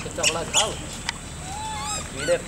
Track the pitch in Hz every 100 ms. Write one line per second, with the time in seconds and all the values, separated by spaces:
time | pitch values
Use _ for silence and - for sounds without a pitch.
0 | 156 175 160 165 156 - 214 156 - -
1 | - - - - - 831 880 - - 1077
2 | - - - 175